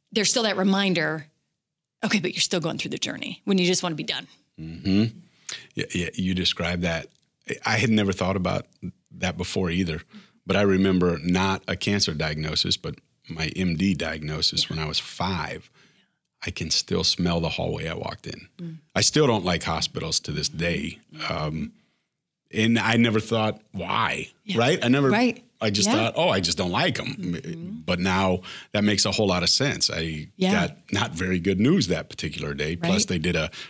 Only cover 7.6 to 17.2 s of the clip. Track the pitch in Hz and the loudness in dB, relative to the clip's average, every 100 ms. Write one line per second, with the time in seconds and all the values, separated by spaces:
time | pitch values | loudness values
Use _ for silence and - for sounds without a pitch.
7.6 | 107 113 120 107 98 90 92 95 90 95 | 0 2 4 4 2 0 0 0 0 -2
8.6 | - _ 90 - _ - 92 87 90 101 | -4 _ -14 -14 _ -6 -4 -4 -4 -2
9.6 | 90 87 90 82 - - - _ - 98 | 0 0 0 -4 -10 -20 -20 _ -2 2
10.6 | 101 95 98 92 87 82 85 90 95 95 | 4 6 4 4 4 2 2 2 2 -2
11.6 | - 92 - 101 - 76 78 76 78 78 | -4 -4 0 2 0 0 -4 -4 -2 -2
12.6 | 90 - - - _ _ - 80 80 - | 0 -2 -6 -12 _ _ -12 -6 -4 0
13.6 | 92 80 98 82 80 80 76 78 78 - | 0 2 2 2 -2 -6 -6 -2 -2 0
14.6 | - 80 78 73 - - 90 87 76 - | -2 -4 -4 -4 -6 -4 -4 -2 -6 -10
15.6 | - _ _ _ _ _ _ _ - - | -14 _ _ _ _ _ _ _ -8 -6
16.6 | 82 - - 92 90 - | -2 -2 0 0 0 0